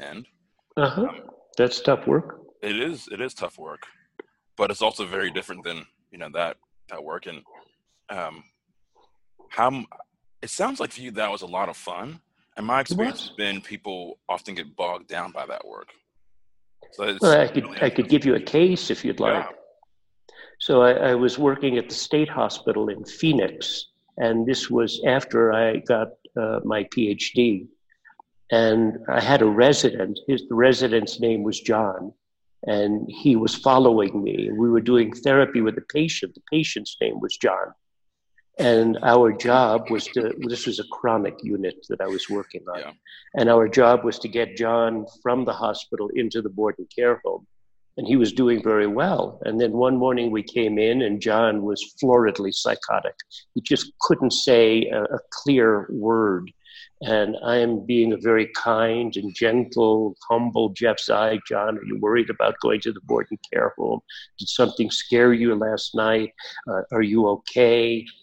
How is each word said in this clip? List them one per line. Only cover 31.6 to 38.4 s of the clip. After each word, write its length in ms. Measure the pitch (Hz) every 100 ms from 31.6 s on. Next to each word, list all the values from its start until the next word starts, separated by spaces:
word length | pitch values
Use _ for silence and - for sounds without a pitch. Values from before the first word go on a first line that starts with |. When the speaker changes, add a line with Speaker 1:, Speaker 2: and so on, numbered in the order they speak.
Speaker 2:
John, 520 | - 110 104 92 95 - _ _ _ _ -
and 400 | 104 104 107 -
he 280 | - 147 113
was 180 | 110
following 680 | - 135 131 127 113 98 104
me. 260 | 101 98 104
And 80 | 107
we 140 | 120
were 100 | 117
doing 320 | 113 123 110
therapy 480 | - 139 135 135 120
with 140 | 110
the 80 | 110 -
patient. 420 | 151 160 - 92
The 80 | - -
patient's 460 | 156 156 - 101 -
name 200 | 113 104
was 160 | 101 -
John. 380 | 110 92 92 - _ _ _ _ _ _